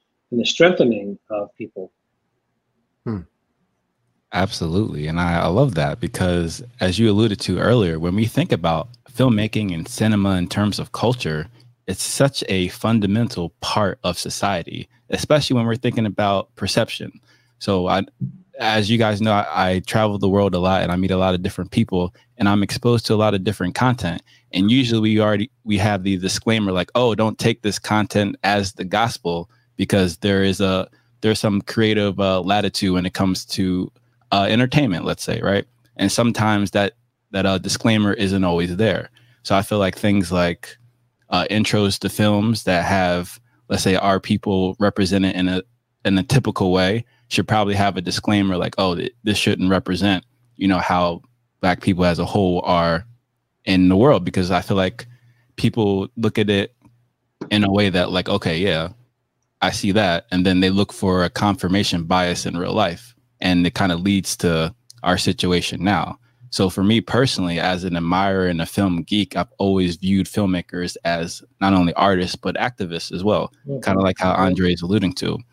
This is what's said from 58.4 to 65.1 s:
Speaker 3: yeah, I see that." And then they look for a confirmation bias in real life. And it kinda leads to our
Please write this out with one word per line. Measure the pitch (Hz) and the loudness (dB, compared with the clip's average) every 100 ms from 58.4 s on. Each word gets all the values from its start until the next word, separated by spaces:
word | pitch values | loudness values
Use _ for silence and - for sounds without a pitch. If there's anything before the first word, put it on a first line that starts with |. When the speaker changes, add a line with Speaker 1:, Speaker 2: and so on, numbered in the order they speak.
| 90 82 | -2 -2
Speaker 3:
yeah, | 98 80 85 - _ _ _ _ _ _ | 0 -2 -4 -10 _ _ _ _ _ _
I | 95 | -4
see | - 104 | -2 0
that." | 98 98 85 - | 2 2 0 -2
And | 90 | 0
then | 92 92 | 2 4
they | 95 | 2
look | 98 98 | 2 0
for | - 98 92 | -2 0 2
a | 87 | 0
confirmation | - 104 95 90 98 101 90 | 0 -2 0 0 0 0 -2
bias | 82 92 90 - - | 0 0 0 -2 -6
in | 87 | -6
real | 90 | -4
life. | 95 95 87 - _ _ _ | 0 -2 -4 -14 _ _ _
And | 92 87 87 | 0 2 2
it | |
kinda | - 98 85 | 0 0 0
leads | 98 98 85 - | 0 0 -2 -2
to | 85 80 80 - _ - | 0 0 -2 -6 _ -8
our | 90 | -2